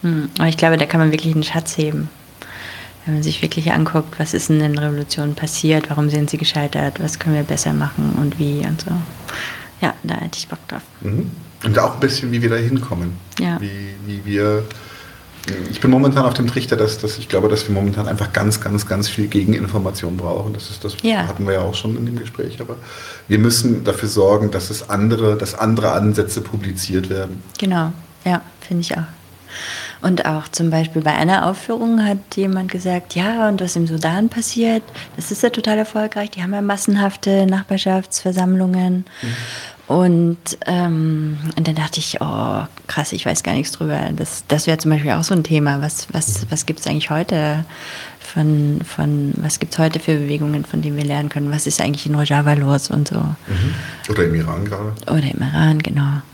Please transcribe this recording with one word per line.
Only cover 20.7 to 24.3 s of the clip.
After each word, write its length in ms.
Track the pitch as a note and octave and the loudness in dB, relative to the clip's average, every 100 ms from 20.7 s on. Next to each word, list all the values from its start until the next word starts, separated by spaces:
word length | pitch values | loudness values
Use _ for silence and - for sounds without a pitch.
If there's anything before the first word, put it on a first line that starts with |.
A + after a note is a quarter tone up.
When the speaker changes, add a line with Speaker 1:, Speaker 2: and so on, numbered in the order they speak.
Speaker 2:
ist 140 | - | -10
das, 120 | G#2 - | -10 -2
Speaker 1:
Ja. 240 | A3+ G#3+ E2+ | 0 2 0
Speaker 2:
hatten 180 | F2+ G2 | -2 0
wir 60 | |
ja 60 | F#2+ | 2
auch 120 | F#2 | 0
schon 220 | - A2 A#2 | -2 -2 -2
in 100 | A#2+ | -2
dem 100 | A#2+ | -4
Gespräch, 440 | - - A#2 A2 | -8 -6 -6 -6
aber 160 | A#2 A#2 - - - - - | -10 -12 -14 -16 -14 -16 0
wir 140 | G#2 | 4
müssen 420 | A2+ A#2 B2 A2+ | 6 4 2 2
dafür 260 | - - A2 | 2 0 0
sorgen, 440 | G#2 F#2+ | 4 6